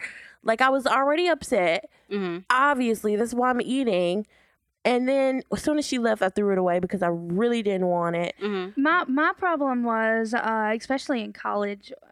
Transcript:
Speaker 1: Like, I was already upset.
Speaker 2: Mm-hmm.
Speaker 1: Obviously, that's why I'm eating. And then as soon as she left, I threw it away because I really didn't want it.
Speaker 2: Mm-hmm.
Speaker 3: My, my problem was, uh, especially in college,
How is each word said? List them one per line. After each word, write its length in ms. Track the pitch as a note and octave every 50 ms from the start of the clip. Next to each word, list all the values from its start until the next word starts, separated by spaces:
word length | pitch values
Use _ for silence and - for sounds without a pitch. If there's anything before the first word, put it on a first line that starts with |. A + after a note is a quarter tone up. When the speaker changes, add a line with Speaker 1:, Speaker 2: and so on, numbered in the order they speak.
| - - - - - - - _
Speaker 1:
Like, 180 | _ A3 A3+ A3
I 80 | C4 C4+
was 180 | C4+ C4+ B3
already 400 | - A3+ C4 C#4 C#4+ D4 E4 F4+ F4
upset. 600 | D#4+ C#4+ - - B3 G3+ F3+ E3 E3 G3 - - _ _ _ _
Speaker 2:
Mm-hmm. 280 | G3+ G3+ F#3+ F3+ E3+ F3+ F#3+ _
Speaker 1:
Obviously, 640 | A#3+ B3+ C#4 D4 C#4+ B3+ B3+ A#3 A3 G3+ - G#3+ G#3
that's 180 | G#3 A#3 A#3 A#3+
why 160 | A#3+ B3 B3+
I'm 100 | B3+ B3
eating. 680 | - G3 B3+ C4+ C4+ A#3 F#3+ F3+ F3 F3 F3+ G#3+ G#3+ - _ _ _ _ _ _ _ _ _ _ _
And 240 | A#3 B3 B3 B3 B3+
then 340 | C#4 C4+ C4+ C4 C4 C4 - -
as 120 | G3+ - -
soon 140 | D#4 D4+ D4+
as 60 | C#4+
she 140 | - C4+ B3
left, 240 | A3+ A3+ G#3+ -
I 60 | F#3+ F#3+
threw 240 | - G#3 G#3 G3+
it 60 | G3 F#3
away 200 | F#3 F3+ F3 F3+
because 240 | F3 F3 - F#3
I 60 | F#3 E3+
really 520 | E3+ E3+ E3+ E3+ F3 F#3+ A#3 A#3+ A#3+ A#3 G#3+
didn't 240 | G#3 G3 F#3 F#3 F3+
want 260 | F3 F3 E3+ E3+ E3+
it. 220 | E3+ F3 F3 - -
Speaker 2:
Mm-hmm. 400 | G3 G#3 G3+ F#3+ F3+ F#3+ G#3 C#4+
Speaker 3:
My, 220 | C#4 D#4 E4+ F4+ E4 -
my 240 | C4 C#4+ D#4 F4 G4
problem 460 | - G4 F4+ E4 C#4+ C#4+ C4+ B3+ A#3+
was, 500 | A#3+ A#3 A3+ A3 A3 A3 A3+ A3+ A3+ G#3+
uh, 400 | A#3 A#3 - A3+ A3 A3 G#3+ G#3+ A3 A#3
especially 460 | - - C4 C4+ - - C#4+ A#3 G#3
in 80 | G#3
college, 600 | G3+ - - G#3+ G#3 G#3 G3+ G3+ G3+ G3+ - - - - _ _